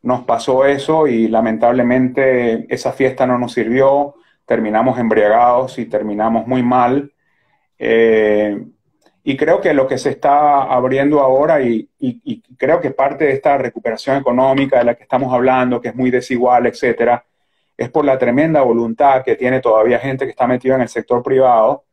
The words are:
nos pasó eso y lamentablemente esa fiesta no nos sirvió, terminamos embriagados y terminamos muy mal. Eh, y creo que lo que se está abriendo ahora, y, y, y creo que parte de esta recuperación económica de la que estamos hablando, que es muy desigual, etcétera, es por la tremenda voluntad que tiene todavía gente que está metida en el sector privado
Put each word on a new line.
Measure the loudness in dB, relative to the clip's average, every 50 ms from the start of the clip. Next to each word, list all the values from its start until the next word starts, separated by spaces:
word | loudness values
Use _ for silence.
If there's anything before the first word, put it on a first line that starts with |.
nos | -2 -4 -4 -4 -2
pasó | -2 -4 -2 0 0 0 2 2
eso | 2 0 -2 -2 -2 0 2 2
y | 2 2 0 0 0
lamentablemente | 0 0 0 0 -2 0 0 2 2 2 2 2 2 2 0 0 0 0 2 2 2 2 0 0 -2 -2 -4 -8
esa | -8 -6 -6 -8
fiesta | -2 0 -2 -2 0 -2 -2
no | 0 0 -2
nos | -4 -4 -4
sirvió, | -4 -4 -2 0 2 2 2 2 2 -2 -4 _ _ _ _ _ _ _
terminamos | -4 -2 -2 -2 -2 0 0 0 0 0 -2
embriagados | -2 0 2 2 4 4 4 4 4 4 2 2 -2 -4 -8 -10
y | -10
terminamos | -6 -6 -4 -4 -4 -4 -2 -2 -2 -2 -2 -2
muy | -2 -2 0
mal. | 0 2 2 2 2 2 0 -2 -4 -6 _ _ _ _ _ _ _ _ _ _ _ _ _ _
Eh, | -2 0 2 4 4 4 4 2 2 2 2 0 0 -2 -4 -8 -10 -16 _ _ _ _ _ _ _ _ _ _ _
y | -6 -4
creo | -2 0 0 0 0
que | 2 0 0
lo | 0 0
que | 0 -4
se | -4 -4 -4
está | -4 -2 0 2 2 4 2 2 2 2 0
abriendo | 0 -2 0 0 0 0 0 0 2 2 2
ahora, | 2 2 2 2 2 2 2 0
y, | 0 0 -2 -4 -6 _ _
y, | _ -8 -8 -8 -8
y | _ -12 -12 -12 _ _ -8
creo | _ 0 0 0 0
que | -2 -6
parte | -2 -2 -2 -2 -2 -2 -2
de | -2
esta | -2 0 0 0 0
recuperación | 0 -2 -6 _ -8 -8 -8 -8 -6 -4 -4 -4
económica | -2 -2 -2 0 2 2 2 2 0 0 0 0 2
de | 2
la | 0 -2
que | _ -6
estamos | _ -4 -4 -2 -2 -2
hablando, | 0 0 2 2 2 0 -2 -2 -4
que | -6
es | -8 -6
muy | -4 -2 -2
desigual, | -2 -2 -4 -4 -4 -2 2 2 2 2 2
etcétera, | 0 -2 -2 -2 -2 0 0 0 0 0 -2 _ _ _ _ _ _ _ _ _ _ _
es | -10 -10 -4
por | -2 -2 0
la | 0 0
tremenda | 0 0 0 2 0 0 2 2 2
voluntad | 2 2 0 0 -2 -4 -2 0 2 2 2 2 0
que | -2 -2
tiene | -2 0 -2 -2 0
todavía | 0 2 2 4 4 2 0 0
gente | -2 -4 -6 -4 -6
que | -8
está | -4 -2 -2
metida | 0 0 -2 0 0 0
en | 0
el | -2 -4
sector | -6 -10 -4 _ -4 -2 0
privado | 0 2 2 4 4 4 4 2 2 0 -4 _ _